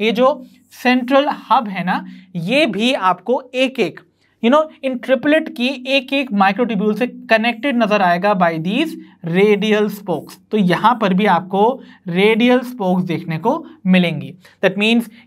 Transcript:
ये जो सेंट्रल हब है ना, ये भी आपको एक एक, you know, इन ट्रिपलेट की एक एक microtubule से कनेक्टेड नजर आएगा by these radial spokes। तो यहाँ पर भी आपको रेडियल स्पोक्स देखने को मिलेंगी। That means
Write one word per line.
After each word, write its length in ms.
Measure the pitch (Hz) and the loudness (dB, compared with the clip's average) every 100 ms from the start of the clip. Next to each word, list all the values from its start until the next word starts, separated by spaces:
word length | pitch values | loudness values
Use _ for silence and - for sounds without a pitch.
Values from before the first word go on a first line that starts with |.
ये 120 | 214 | -2
जो 160 | 208 262 254 - _ _ - | 2 2 0 -8 _ _ -4
सेंट्रल 460 | 247 254 247 277 294 - - | 0 2 2 2 2 -2 0
हब 180 | 240 208 | 0 0
है 160 | 190 | -4
ना, 200 | 175 185 - - - 175 | -4 -4 -6 -18 -14 -8
ये 280 | 165 202 214 | -2 0 0
भी 260 | 190 240 | 0 0
आपको 500 | 269 185 180 - 269 - | 0 0 -2 -2 -4 -4
एक 260 | 254 262 262 | -2 -2 -2
एक, 200 | 175 - - _ _ _ | -4 -6 -20 _ _ _
you 80 | 226 | 2
know, 100 | 302 311 - | 2 2 -4
इन 120 | 269 254 | -8 -6
ट्रिपलेट 500 | - 262 294 311 311 - | -2 0 2 0 0 -4
की 120 | 247 262 254 | -4 -4 -2
एक 260 | 269 269 | -2 0
एक 160 | 277 277 202 | -4 0 2
microtubule 560 | 196 202 240 208 214 208 | 2 2 -2 0 0 0
से 80 | 247 | -4
कनेक्टेड 760 | - - 220 233 233 285 240 | -6 0 0 0 -2 -2 0
नजर 200 | 214 208 | 0 2
आएगा 300 | 180 175 208 190 | 2 2 0 2
by 140 | 175 160 165 | 0 0 -2
these 280 | 240 320 - - _ 165 | -2 -4 -8 -18 _ -4
radial 540 | 175 214 202 220 208 208 | 2 2 2 2 0 0
spokes। 420 | - - - - - _ | -4 -6 -8 -8 -20 _
तो 80 | 220 | 0
यहाँ 360 | 180 165 214 240 | 0 2 2 2
पर 140 | 202 | 0
भी 120 | 185 214 | 2 2
आपको 360 | 170 185 196 220 262 - - 180 | 0 0 0 2 0 -10 -16 -6
रेडियल 520 | 175 208 220 247 254 | 2 2 4 2 2
स्पोक्स 440 | 247 - 185 185 | -2 -4 -2 0
देखने 340 | 180 156 - 160 | -2 -4 -6 -4
को 140 | 220 320 - - 185 | -2 -4 -6 -6 2
मिलेंगी। 460 | 185 170 147 135 - - _ | 2 2 -2 -10 -16 -20 _
That 140 | 190 190 | -2 0
means 320 | 214 233 233 - | 0 0 -2 -10